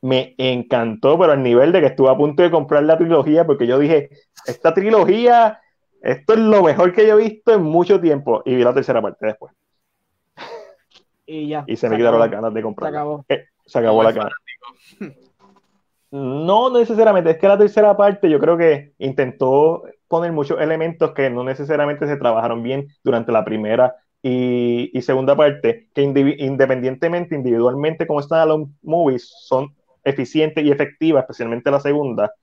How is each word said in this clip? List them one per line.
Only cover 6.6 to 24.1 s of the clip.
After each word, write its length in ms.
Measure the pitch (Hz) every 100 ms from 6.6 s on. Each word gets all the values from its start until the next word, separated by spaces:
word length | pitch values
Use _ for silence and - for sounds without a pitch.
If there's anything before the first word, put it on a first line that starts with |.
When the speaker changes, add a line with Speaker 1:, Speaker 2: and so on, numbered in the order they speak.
Speaker 1:
mejor 300 | 170 147 180
que 120 | 175
yo 140 | 214 214
he 60 |
visto 280 | 220 220 -
en 100 | 220
mucho 360 | 156 165 175 196
tiempo". 400 | 165 143 143 110
Y 100 | -
vi 80 | 127
la 100 | 120
tercera 300 | 127 143 123
parte 240 | 104 - 107
después. 260 | 107 - _ _ _ _ _ _ _ _ _ - 466 - _ _ _ _ _ -
Speaker 2:
Y 220 | 156 147
ya, 160 | 151 139
Speaker 1:
Y 100 | 113
se 120 | 120
me 80 | 110
Speaker 2:
se 20 |
Speaker 1:
quitaron 220 | 117 113
Speaker 2:
acabó. 40 |
Speaker 1:
las 60 | 117
ganas 240 | 104 113
de 80 | 110
comprarla. 280 | 110 104 156 147
Speaker 2:
Se 40 |
acabó. 240 | 147 151 -
Speaker 1:
Eh, 160 | 139 - _ _
se 120 | 135
acabó 160 | 117 110
Speaker 3:
No 40 |
Speaker 1:
la 40 | 110
Speaker 3:
es 40 |
Speaker 1:
gana. 160 | 110 104 - - - - _ _ _
Speaker 3:
fanático. 220 | 175 139 _ _ _ _ _ _ _ _ _
Speaker 1:
No 600 | 139 135 139 160 208 254
necesariamente, 600 | 247 226 220 226 190 165
es 60 | 165
que 100 | 196
la 100 | 202
tercera 360 | 208 208 214 202
parte 340 | 202 202 175
yo 80 | 151
creo 180 | 156 170
que 360 | 165 143 143 _
intentó 840 | 135 131 131 - 131 139 156 170 - - _
poner 260 | 165 170
muchos 260 | 160 143 165
elementos 540 | 156 160 165 165 156
que 160 | - 135
no 160 | 120
necesariamente 640 | 127 135 143 151 147 147 147
se 100 | 143
trabajaron 460 | 127 113 117 117
bien 260 | 117 131 143 _
durante 260 | 120 120 113
la 140 | 113
primera 500 | 92 110 107 117 127 - _